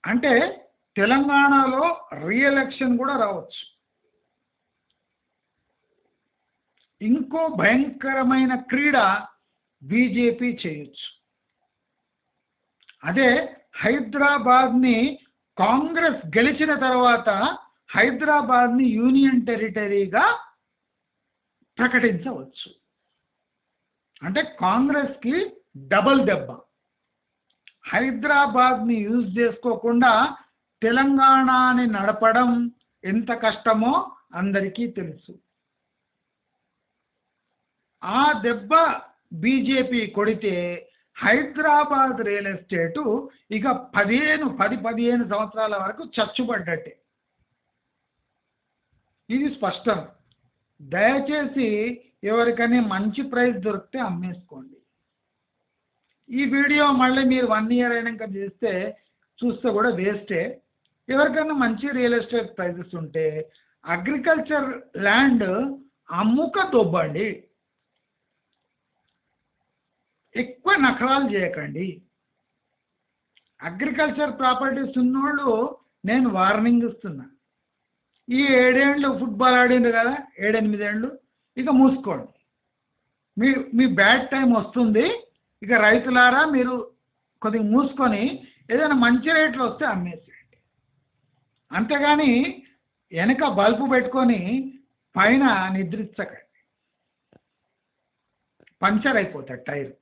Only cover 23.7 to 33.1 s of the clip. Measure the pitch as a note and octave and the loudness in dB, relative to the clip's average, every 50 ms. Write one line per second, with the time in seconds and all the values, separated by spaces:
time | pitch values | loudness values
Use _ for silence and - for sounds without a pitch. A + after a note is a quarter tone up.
23.7 | _ _ _ _ _ _ _ _ _ _ C#3+ E3 F#3+ D4 - D#4 - - G3 F#3 | _ _ _ _ _ _ _ _ _ _ -10 -6 -4 -4 -4 -6 -6 -2 -2 0
24.7 | G3+ A#3+ C4 C#4+ D4 D4 C4+ - - - - A#3 C#4+ F4 G4 - - _ _ _ | 2 2 0 0 0 0 -2 -4 -8 -6 -4 -2 -2 -2 -4 -6 -10 _ _ _
25.7 | _ C3+ C3+ - G3 G3+ - C4 C#4 C4+ F#3 G3+ F#3+ E3 - - B2+ - - _ | _ -20 -4 0 0 2 4 4 4 4 4 2 0 -2 -4 -10 -14 -18 -20 _
26.7 | _ _ _ _ _ _ _ _ _ _ _ _ _ _ _ _ _ _ _ - | _ _ _ _ _ _ _ _ _ _ _ _ _ _ _ _ _ _ _ -20
27.7 | _ _ _ - - G3+ B3 C4 B3 G#3+ A3 D4 D4 C#4+ C#4+ B3 G#3 B3+ B3+ B3+ | _ _ _ -4 -2 -2 -2 -2 -4 -4 -2 2 4 4 4 2 4 2 4 4
28.7 | B3+ G#3+ A3 A#3 A#3 A3 G#3 G#3 A#3 A#3+ A3+ F#3+ F#3 A#3 A#3+ A#3 A#3 - - B3 | 2 0 0 -2 -2 -2 0 0 0 0 0 -2 -2 0 0 0 -2 -4 -4 -4
29.7 | A3 A3 - A#3 A#3 A#3+ B3 B3 A3 A3 B3+ C#4 C#4 - - _ _ _ _ _ | -4 -2 -2 0 2 4 4 4 4 4 2 0 -2 -10 -20 _ _ _ _ _
30.7 | _ _ - A3+ A#3 B3+ C#4 C#4 C#4 C4+ C4+ C4+ C4+ C4+ C4 B3+ B3+ B3+ B3+ B3+ | _ _ -2 0 2 2 2 2 4 4 6 6 6 6 4 4 4 4 4 4
31.7 | B3 B3 B3 A#3 G#3+ G3 G3 G#3 - - A3 A3+ A3 A#3+ B3+ A#3+ A#3+ A#3+ A#3+ A#3+ | 2 2 0 0 -2 -2 -2 -2 -2 2 2 4 4 4 2 2 2 0 -2 -4
32.7 | - _ _ _ _ _ - F#3 | -6 _ _ _ _ _ -6 -2